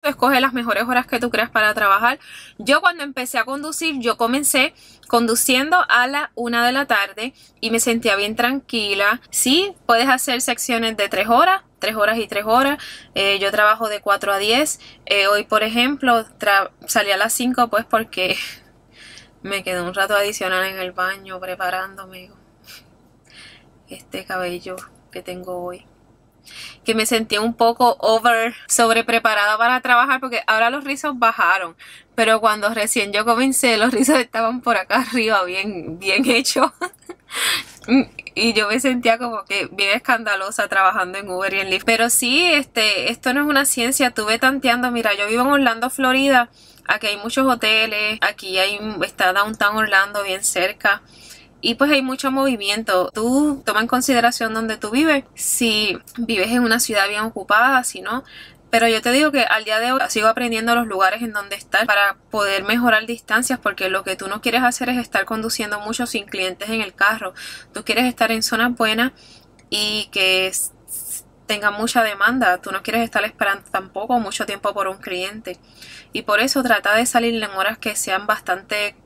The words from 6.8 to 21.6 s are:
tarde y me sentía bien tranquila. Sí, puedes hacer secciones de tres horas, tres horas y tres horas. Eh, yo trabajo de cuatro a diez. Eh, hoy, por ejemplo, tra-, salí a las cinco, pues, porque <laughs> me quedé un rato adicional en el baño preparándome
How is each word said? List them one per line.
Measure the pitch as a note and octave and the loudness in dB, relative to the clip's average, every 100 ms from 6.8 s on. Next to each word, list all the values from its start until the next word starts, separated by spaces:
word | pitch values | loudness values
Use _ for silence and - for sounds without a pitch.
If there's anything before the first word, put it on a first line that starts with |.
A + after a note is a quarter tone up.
| C#4+ | 0
tarde | A3 G3 G3+ A#3 - - _ | 0 -2 -6 -10 -12 -20 _
y | A3+ | -4
me | A3+ | -2
sentía | A#3+ A#3 A3+ G3 | 0 0 0 0
bien | G3+ A3 | -2 -2
tranquila. | A#3+ C4+ - A#3+ G#3 G3 G3+ A#3 - | -2 -2 -4 -4 -2 0 0 0 -4
Sí, | - - D4 G4+ F#4 - | -2 2 2 2 -6 2
puedes | A#3 C4 | 2 4
hacer | C4 - B3 | 0 0 -4
secciones | B3+ A#3 - B3 A3+ A3 | -2 -4 -2 -2 -2 -2
de | G3+ | -2
tres | G3+ G#3+ | -2 2
horas, | A#3+ F4 F#4+ _ _ | 4 4 2 _ _
tres | G3 A3 | -6 0
horas | G#3 A3+ | 0 0
y | G#3+ | -2
tres | G3+ G#3 | -4 2
horas. | A#3 C#4 D4 - - - - | 4 4 0 -8 -18 -10 -2
Eh, | G3 G3 | 0 2
yo | G3 | 0
trabajo | G3+ G#3+ G#3+ A3 | 4 4 4 0
de | G#3 | -4
cuatro | G#3 G3 G3+ | 0 0 2
a | G3 | -2
diez. | G#3 A#3 D4+ - - - - | 2 2 0 -4 -12 -20 -2
Eh, | G3+ G3 | 0 4
hoy, | G#3 | 2
por | - G#3+ | 2 0
ejemplo, | G#3+ A3+ B3+ C#4+ C4 A#3 A3 - | 0 0 0 2 2 2 2 -4
tra-, | G#3 G3 F#3+ _ - | 2 2 0 _ -2
salí | A#3 G3+ | -2 0
a | F#3+ | 0
las | G#3+ | 0
cinco, | - B3 B3+ A#3 | 0 -2 0 0
pues, | G#3 A3+ | 0 0
porque | A3 A3 - F#3 F#3 - - _ _ _ | -2 -2 -4 -4 -4 -8 -14 _ _ _
<laughs> | - - - - _ | -20 -20 -20 -20 _
me | F#3+ G3 | -10 -8
quedé | F#3 F3+ | -6 -6
un | F3 | -6
rato | F#3+ G3 G#3 | -2 0 2
adicional | G3+ G#3+ F#3+ F#3 F#3+ | 0 -2 -2 0 -2
en | F#3+ | -4
el | F#3 | -8
baño | F#3 F#3 G3 F#3+ F#3 | -4 -4 -4 -10 -12
preparándome | F#3 F#3 | -10 -6